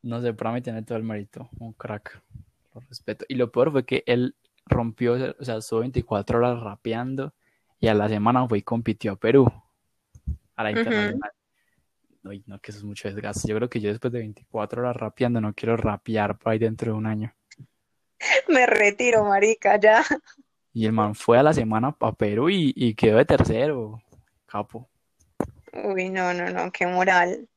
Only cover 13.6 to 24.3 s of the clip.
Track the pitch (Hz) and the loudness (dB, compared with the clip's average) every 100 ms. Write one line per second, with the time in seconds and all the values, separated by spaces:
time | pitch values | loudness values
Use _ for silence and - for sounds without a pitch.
13.6 | 120 120 104 107 127 120 110 104 _ 113 | -4 -4 -4 -4 -6 -6 -10 -14 _ -8
14.6 | 104 - 123 120 110 - 123 117 107 104 | -8 -4 -4 -4 -8 -2 0 0 -2 -4
15.6 | 113 117 110 101 - 110 104 104 - 110 | -2 0 0 -4 -4 -2 -2 -2 -2 0
16.6 | 113 113 117 107 110 107 110 _ _ - | 0 -2 -4 -4 -4 -4 -6 _ _ -20
17.6 | 135 _ _ _ _ _ - 539 - 294 | -20 _ _ _ _ _ 0 0 4 4
18.6 | 247 220 208 202 247 226 208 196 208 226 | 6 6 4 2 2 2 4 2 2 2
19.6 | 202 208 208 220 - 294 _ _ _ _ | 2 6 6 6 4 -4 _ _ _ _
20.6 | _ 123 110 110 107 104 - 120 147 151 | _ -2 0 2 0 -2 4 6 6 4
21.6 | 113 110 127 143 113 - 107 104 147 196 | 0 0 -2 0 -2 0 0 2 2 2
22.6 | 151 - 123 107 113 110 143 139 - 113 | 0 2 -2 4 4 6 6 4 2 0
23.6 | 143 139 107 113 _ _ _ | 0 -2 -6 -12 _ _ _